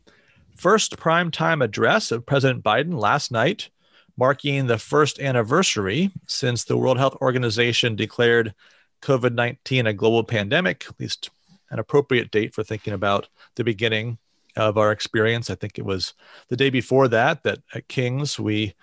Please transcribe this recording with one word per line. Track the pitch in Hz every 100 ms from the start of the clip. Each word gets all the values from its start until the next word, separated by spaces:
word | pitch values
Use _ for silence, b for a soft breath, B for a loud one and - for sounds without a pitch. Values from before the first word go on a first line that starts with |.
| _ b b b b -
first | 175 214 - -
primetime | 170 165 175 - 165 160
address | 120 101 113 165 -
of | 117 -
President | 139 131 120
Biden | 107 113 165 156
last | 104 139 -
night, | 117 123 214 - b b b b -
marking | 127 139 143 139 127
the | 110
first | - 143 147 -
anniversary | 139 123 110 151 185 - 95 120 196 - -
since | - 127 120
the | - 123
World | 123 127
Health | 135 -
Organization | 131 127 120 107 120 120 123 107
declared | 110 - 120 117 113 - b b b _
covid | - 131 123
nineteen | 120 120 127 - 131 110
a |
global | 101 110 117
pandemic, | 107 110 101 147 185 - -
at | -
least | 120 - - _ _ _ -
an | 117
appropriate | 110 143 139 123 107
date | 107 113
for | -
thinking | 107 107 -
about | 101 101 101 - b b -
the |
beginning | 117 98 113 107 117 113 _ _ _
of | - 110 104
our | 107
experience. | 107 - 113 110 117 113
I | 95
think | 104 -
it |
was | 107 95 - - B B B
the | 120
day | 135
before | 127 - 131 135
that, | 110 135 156
that | 110 98 -
at | 120 -
King's, | - 123 131 143 -
we | 107 107 104 -